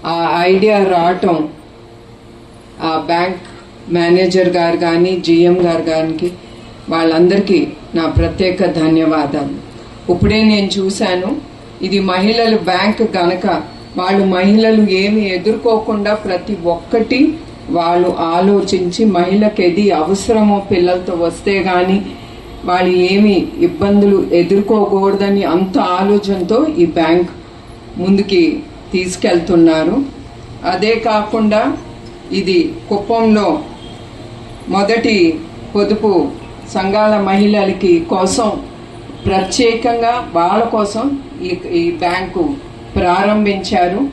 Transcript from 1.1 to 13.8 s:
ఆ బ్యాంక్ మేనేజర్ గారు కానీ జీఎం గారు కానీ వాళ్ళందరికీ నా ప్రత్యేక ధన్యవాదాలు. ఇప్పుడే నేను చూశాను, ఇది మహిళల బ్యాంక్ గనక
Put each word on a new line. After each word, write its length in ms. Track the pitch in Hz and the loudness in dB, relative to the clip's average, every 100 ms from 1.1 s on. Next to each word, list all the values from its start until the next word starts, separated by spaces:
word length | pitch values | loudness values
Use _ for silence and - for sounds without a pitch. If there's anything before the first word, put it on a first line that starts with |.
| 180 196 165 156 - - - - - - - - - - - - - | 2 0 0 -2 -8 -20 -20 -20 -20 -20 -20 -20 -20 -20 -20 -20 -8
ఆ 220 | 156 160 151 | -4 -4 0
బ్యాంక్ 320 | 170 180 180 - - - - - | 0 0 -4 -12 -20 -20 -20 -2
మేనేజర్ 600 | 170 170 180 185 185 175 | 0 4 4 4 4 2
గారు 280 | 175 170 170 | 2 0 0
కానీ 380 | 170 170 180 180 | 0 2 2 0
జీఎం 500 | 165 165 175 180 175 | 2 4 6 4 2
గారు 160 | 165 | 0
కానీ 500 | 165 160 160 156 180 180 - - - - - | 0 -2 -2 -2 -6 -6 -18 -20 -20 -18 -6
వాళ్ళందరికీ 800 | 165 165 160 180 196 196 175 - - - 165 | 0 2 4 4 4 2 2 0 -6 -6 -4
నా 100 | 160 | 0
ప్రత్యేక 580 | 143 165 - 185 180 180 | 0 0 0 -2 0 0
ధన్యవాదాలు. 1080 | 165 160 160 160 156 139 151 139 - - - - - - | 0 2 2 2 0 -2 -4 -6 -8 -14 -20 -20 -14 -2
ఇప్పుడే 320 | 214 208 214 | 0 2 4
నేను 220 | 220 208 196 | 4 4 0
చూశాను, 720 | 196 190 190 208 180 185 285 - - - - | -2 -2 -2 -2 -2 -2 -6 -8 -20 -20 -10
ఇది 180 | 185 196 | -2 0
మహిళల 560 | 190 185 202 226 226 220 | 0 0 2 2 2 2
బ్యాంక్ 640 | 170 180 202 214 220 190 | 0 0 0 0 -2 0
గనక 460 | 175 180 208 160 - - | 0 0 -2 -2 -6 -16